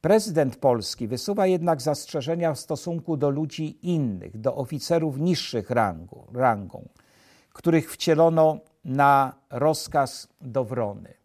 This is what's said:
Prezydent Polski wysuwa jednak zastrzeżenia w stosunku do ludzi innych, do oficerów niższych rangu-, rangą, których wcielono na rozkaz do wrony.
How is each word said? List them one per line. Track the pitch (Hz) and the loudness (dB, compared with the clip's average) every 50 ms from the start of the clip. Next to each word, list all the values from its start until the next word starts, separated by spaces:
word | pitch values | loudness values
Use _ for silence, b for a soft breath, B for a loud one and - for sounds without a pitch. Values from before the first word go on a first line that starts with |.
Prezydent | - 160 196 220 214 220 165 160 147 131 - | 4 4 4 4 4 2 0 2 2 0 0
Polski | - - 135 123 117 101 - - - 120 107 | 0 2 2 2 2 0 -6 -8 -8 -6 -6
wysuwa | 127 120 - - 202 208 196 | -6 -6 -4 -4 -2 0 2
jednak | 190 185 175 165 175 165 139 120 | 2 2 2 2 0 0 0 0
zastrzeżenia | 156 147 143 - - - 156 123 143 165 170 170 165 147 | -2 -2 -4 -6 -8 -6 -6 -4 -4 -4 0 0 -2 -2
w | - | -4
stosunku | - _ 160 139 - 170 170 170 - - 165 | -6 _ -8 -6 -6 -6 -8 -6 -4 -4 -4
do | 143 143 143 | 0 0 0
ludzi | 139 143 156 147 - - 160 151 - _ - | 0 0 -4 -6 -6 -8 -8 -8 -8 _ -4
innych, | 175 175 160 143 120 101 90 80 - 98 110 | -2 0 0 0 -2 -2 -6 -10 -12 -14 -4
do | 110 135 - | -4 -4 -2
oficerów | 143 135 117 - 143 - - 170 165 160 156 135 135 | -2 -6 -6 -6 -10 -2 0 0 2 2 0 -2 -2
niższych | 156 180 180 147 - - - 117 98 - | 0 0 0 0 -2 -4 -4 -6 -4 0
rangu-, | 127 117 110 101 87 80 85 90 - - - - - | 0 2 2 0 0 -6 -12 -16 -18 -20 -20 -14 -4
rangą, | 123 131 123 113 101 98 82 - - - - _ b b b b b b b b b b b b | 2 2 2 2 2 -4 -12 -14 -16 -18 -18 _ b b b b b b b b b b b b
których | - - 170 165 160 156 - - | -4 0 4 4 4 2 0 -10
wcielono | - - - 160 151 165 165 165 165 160 156 156 147 - _ _ _ _ | -6 0 2 4 6 6 4 6 6 4 4 4 0 -8 _ _ _ _
na | 151 127 139 143 139 143 139 135 131 - _ _ _ | -6 0 4 6 6 6 6 4 2 -4 _ _ _
rozkaz | - 120 139 151 156 - - - - 151 139 127 - - - _ _ _ | -6 0 0 0 0 0 -4 -2 0 0 0 0 -4 -14 -18 _ _ _
do | - 131 110 135 127 | -14 -4 -4 -4 -2
wrony. | 107 127 123 117 101 101 - - - - _ | -2 -4 -4 -4 -4 -6 -10 -16 -20 -20 _